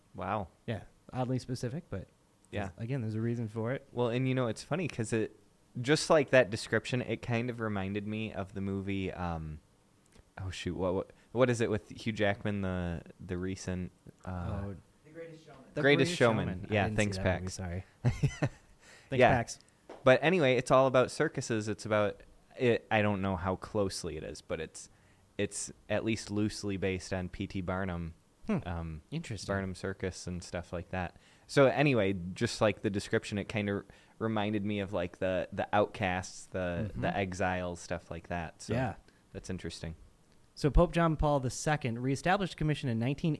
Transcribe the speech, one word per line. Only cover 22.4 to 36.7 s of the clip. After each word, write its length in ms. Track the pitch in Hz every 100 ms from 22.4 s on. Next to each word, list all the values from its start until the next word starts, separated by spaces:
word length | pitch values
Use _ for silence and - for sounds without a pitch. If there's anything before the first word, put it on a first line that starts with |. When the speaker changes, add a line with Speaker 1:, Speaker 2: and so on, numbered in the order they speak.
| _ -
Speaker 1:
it, 280 | 127 113 -
I 100 | 110
don't 200 | 104 101
know 140 | 98 92
how 180 | 87 92
closely 640 | - 107 98 - 85 78
it 60 |
is, 180 | - -
but 180 | - 85
it's, 300 | 78 - - - _ _ _ -
it's 340 | 101 - - - -
at 140 | 107
least 260 | 113 110 -
loosely 440 | 104 107 - 104 98
based 380 | 98 92 -
on 160 | 95 90
P 180 | - 95
T 140 | 95
Barnum, 520 | 87 92 98 87 85 - _ _ -
Speaker 2:
Hmm. 100 | 208 -
Speaker 1:
um, 360 | 85 82 80 -
Speaker 2:
Interesting. 420 | 151 170 101 -
Speaker 1:
Barnum 220 | 98 95 90
Circus 500 | 98 95 95 - -
and 160 | 90
stuff 300 | - 90 85
like 160 | 90 87
that. 260 | 92 85 - - - _
So 180 | - -
anyway, 480 | 120 151 123 98 98 87
just 260 | 90 117 -
like 200 | 110 98
the 80 | 110
description, 480 | 101 - 113 - 104
it 100 | 90
kind 220 | 107 101
of 140 | 101 - - - _
reminded 460 | 110 110 104 107 101
me 140 | 104
of, 120 | 95
like, 260 | 101 90 -
the, 280 | 92 92 -
the 140 | 95 -
outcasts, 720 | 101 104 - 98 90 92 - -
the, 400 | 95 90